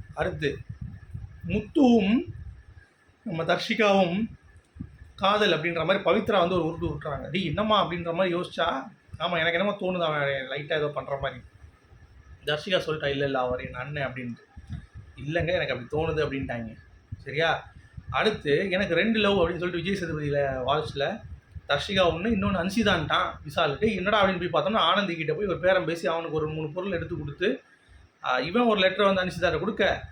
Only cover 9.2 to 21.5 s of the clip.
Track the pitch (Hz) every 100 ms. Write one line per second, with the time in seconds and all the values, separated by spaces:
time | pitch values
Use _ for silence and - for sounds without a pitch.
9.2 | 175 170 165 170 202 202 185 180 160 151
10.2 | 139 135 131 143 147 160 147 139 - 135
11.2 | 135 123 - - - _ _ - - -
12.2 | - - 147 147 196 180 156 151 143 139
13.2 | 139 131 127 127 127 127 135 147 131 123
14.2 | 120 113 - - - - - - - -
15.2 | 139 165 160 180 135 123 120 147 160 151
16.2 | 143 135 135 120 110 110 - - - -
17.2 | 139 139 165 139 - - - - - 135
18.2 | 208 160 147 151 196 185 180 170 214 220
19.2 | 202 196 170 175 175 175 170 190 165 156
20.2 | 147 143 139 131 127 151 - 139 147 220
21.2 | - - _